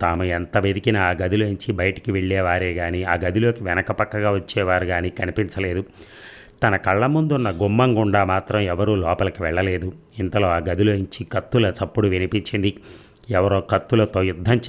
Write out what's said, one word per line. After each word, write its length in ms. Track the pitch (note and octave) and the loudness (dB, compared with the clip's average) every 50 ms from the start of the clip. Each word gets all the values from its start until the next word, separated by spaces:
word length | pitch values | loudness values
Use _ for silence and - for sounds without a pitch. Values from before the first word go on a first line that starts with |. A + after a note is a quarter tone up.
తాము 240 | F2+ E2+ E2+ F2 F#2 | -2 0 0 0 0
ఎంత 340 | F2+ F2 E2+ F2+ - - G#2+ | -2 -2 -2 -4 -2 -2 0
వెతికినా 440 | G2 G2 F#2+ G2+ - A#2+ G#2+ G2+ | 0 0 0 0 0 0 2 2
ఆ 80 | F#2 F2+ | 2 2
గదిలోంచి 600 | F2+ D#2+ F#2 F2+ G2 G#2 G#2+ G#2 G2 F2+ - - | 0 0 0 0 0 0 0 0 -2 -4 -4 -4
బయటికి 400 | G#2 E2+ F2+ G2 F#2+ - - - | -2 0 -2 -2 -2 -4 -4 -2
వెళ్ళేవారే 600 | G2 F#2+ F#2 F#2 F#2+ F#2+ F#2 F2 F2 F2+ F#2 F2+ | -2 0 0 0 0 0 2 2 0 0 0 -2
గాని 320 | E2+ F2 F2 E2+ F2 F2+ F#2 | -4 -4 -4 -4 -4 -2 -2
ఆ 100 | F2+ F2 | 0 -2
గదిలోకి 500 | E2+ F2+ F2+ F2+ A2 A#2 A#2 A2+ - G2 | 0 0 0 0 2 2 0 0 -2 -2
వెనక 280 | F2+ F2 F#2+ F#2 - | -2 -2 -2 -2 -2
పక్కగా 380 | G#2 - G#2+ - - G#2+ G#2 G#2 | -2 -2 -4 -4 -2 -2 0 0
వచ్చేవారు 540 | G2+ G2 F#2+ - - G#2+ F#2+ F#2 F#2 F2+ F#2 | 0 0 -2 -4 -2 -2 0 2 0 0 0
గాని 260 | F2 F2+ F2 F2 F2+ | 0 -2 -2 -2 -4
కనిపించలేదు. 720 | - - F#2+ F2+ D#2+ A2 G#2 F2 - F#2+ F#2+ F2+ F2 F#2+ F#2+ - - - - - - - - - - - - - - - | -6 -8 -10 -6 -4 -4 -4 -4 -4 -6 -4 -4 -4 -4 -6 -8 -12 -20 -20 -20 -20 -20 -20 -20 -20 -20 -20 -20 -6 -2
తన 140 | - A2 G2 | 0 0 0
కళ్ళ 300 | F#2 - F#2 F#2+ G#2 A#2+ | 0 0 2 2 2 2
ముందున్న 440 | C3+ D3+ D#3 D#3 D3+ D3 C3 A#2+ G2+ | 2 2 2 2 2 0 0 0 -2
గుమ్మం 480 | F2 E2 G2+ G2+ G#2+ A#2 B2+ B2+ A2+ A2 | 0 0 0 2 4 4 4 4 4 2
గుండా 260 | G#2+ G2+ G2 G2+ G2 | 2 2 2 2 2
మాత్రం 360 | F#2 F#2 F#2+ - - G#2 G#2 | 2 0 0 0 0 0 0
ఎవరూ 340 | G2+ F2+ F2 E2+ G2+ G2+ G#2+ | 0 0 0 0 2 2 2
లోపలికి 480 | F#2+ F2 E2 F2+ - G2 F#2+ - - | 2 2 0 0 0 0 -2 -2 -4
వెళ్ళలేదు. 500 | F2 D#2+ E2 F2+ F#2+ F#2+ F2+ E2+ F2 F#2 - - - _ - A2 | -4 -2 0 0 0 0 -2 -2 -4 -6 -8 -12 -18 _ -6 -4
ఇంతలో 300 | F#2+ F2+ - G#2 G2+ F2+ | -4 -2 0 2 2 2
ఆ 80 | E2+ | 2
గదిలోంచి 680 | E2+ D#2 F#2 F2 F2+ G#2 G#2+ G2+ G2 F#2+ - - - F#2+ | 0 0 0 0 2 2 2 2 0 -2 -6 -8 -10 -8
కత్తుల 480 | - - G#2+ - - - A#2+ A2 F#2+ E2+ - G2 | -6 -6 -6 -2 0 2 2 2 2 0 -2 -6
చప్పుడు 240 | E2+ - A2 G#2 G2 | -4 0 0 2 2
వినిపించింది. 640 | F#2 F#2 F#2 F#2 - G2+ - - - G2+ F#2+ G2+ - - - - - - - - - _ - - | 2 0 0 0 -2 -4 -4 -2 -2 0 0 -2 -2 -4 -12 -20 -20 -20 -20 -20 -20 _ -6 -2
ఎవరో 300 | G#2 F2+ F#2+ G2 G2 F#2+ | 0 2 2 2 2 0
కత్తులతో 600 | - - G2+ F#2+ - - B2 A2+ G#2+ - - F#2+ | 0 0 0 0 0 2 2 4 4 2 2 0
యుద్ధం 380 | F#2+ F#2+ E2+ E2+ F2+ A2 B2 A#2 - | 0 0 -2 -2 0 0 0 0 0